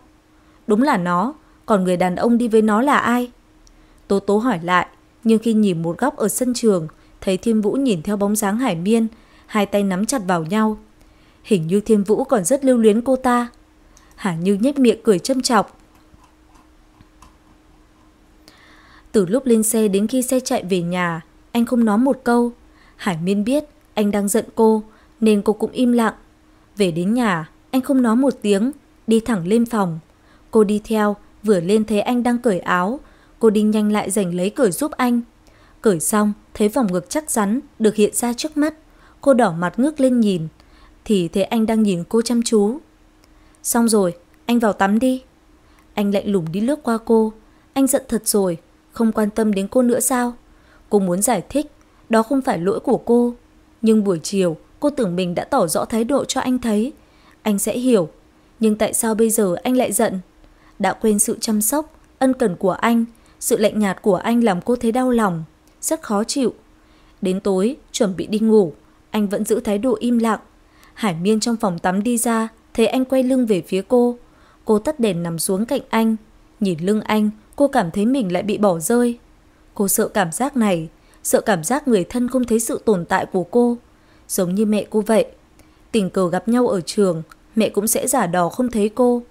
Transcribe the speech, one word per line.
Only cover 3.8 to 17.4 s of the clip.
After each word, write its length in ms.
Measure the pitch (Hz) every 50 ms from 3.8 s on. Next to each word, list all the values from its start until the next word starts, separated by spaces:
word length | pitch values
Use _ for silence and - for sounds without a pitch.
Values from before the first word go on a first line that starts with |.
| - _ _ _ _
Tố 120 | - 202 196
Tố 180 | - - 202
hỏi 220 | 214 226 262 202 165 165
lại, 240 | 175 180 175 - - - _ _ _ _ _ -
nhưng 160 | 220 226 220
khi 140 | 220 233 220
nhìn 280 | 214 214 196 175 165
một 160 | 165 170 170
góc 200 | - 240 294 302
ở 100 | - 226
sân 260 | 196 - - 254 247 240
trường, 340 | - 240 220 190 175 160 156 - _ _ _ - _
thấy 160 | - 196 185
Thiên 240 | 185 - 233 220 214
Vũ 100 | 202 208
nhìn 300 | - 262 277 254 196 160
theo 160 | 151 208 208
bóng 180 | 202 202 202 214
dáng 220 | 208 214 196 208
Hải 180 | 233 269 240 175
Miên, 320 | 165 175 208 226 233 226 220 - - - _ - - -
hai 200 | - - 214 202
tay 180 | 196 - 202 202
nắm 220 | 196 185 180 214
chặt 160 | - 277 262 185
vào 160 | 185 180 170 156
nhau. 340 | 156 202 220 220 220 214 214 - _ _ _ - _ _ _ _ _ _ _ -
Hình 240 | - 214 175 160
như 120 | 160 190 208
Thiên 240 | 208 - 220 202 196
Vũ 200 | - 214 202 262
còn 200 | - 269 214 175
rất 220 | - 269 285 285
lưu 120 | 262 254
luyến 240 | 233 220 220 202 233
cô 140 | 240 269 262
ta. 320 | 254 254 247 240 240 240 240 - _ _ _ _ _ _ _ _ - _ _ _
Hà 200 | - - 196 165
Như 220 | 160 175 196 202 190
nhếch 180 | 220 285 285 269
miệng 200 | 254 233 - - -
cười 160 | 226 196 170
châm 220 | - - 269 262
chọc. 360 | - - 240 202 180 - - _ _ _ _ _ _ _ - _ - _ _ _ _ _ _ - _ _ _ _ _ _ _ _ - _ _ _ - - _ _